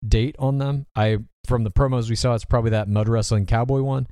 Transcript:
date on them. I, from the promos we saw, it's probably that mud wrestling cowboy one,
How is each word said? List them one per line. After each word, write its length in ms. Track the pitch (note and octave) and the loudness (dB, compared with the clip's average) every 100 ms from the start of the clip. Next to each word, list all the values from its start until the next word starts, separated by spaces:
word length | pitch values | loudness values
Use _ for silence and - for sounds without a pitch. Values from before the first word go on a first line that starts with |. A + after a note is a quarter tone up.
| G#2+ | 0
date 280 | A2 B2+ - | 2 2 -2
on 220 | C3+ C#3 | -2 0
them. 260 | C#3 C#3+ C#3+ - | -2 -4 -4 -2
I, 220 | G#2+ G#2+ A2 _ - | 0 0 -4 _ -2
from 160 | B2 | 0
the 80 | A2 | 0
promos 360 | - C3+ B2+ A2+ | 2 2 2 -2
we 80 | A#2 | 0
saw, 200 | B2+ A#2 | 0 0
it's 100 | - | 0
probably 240 | B2 A2+ | 0 2
that 160 | A2 G2+ | 0 2
mud 220 | G#2 G#2+ | 0 2
wrestling 360 | A2+ G2+ G#2+ F#2+ | 0 0 0 2
cowboy 340 | A#2 B2 C3+ | 0 0 0
one, 260 | C3+ C3+ B2 | 0 -2 -6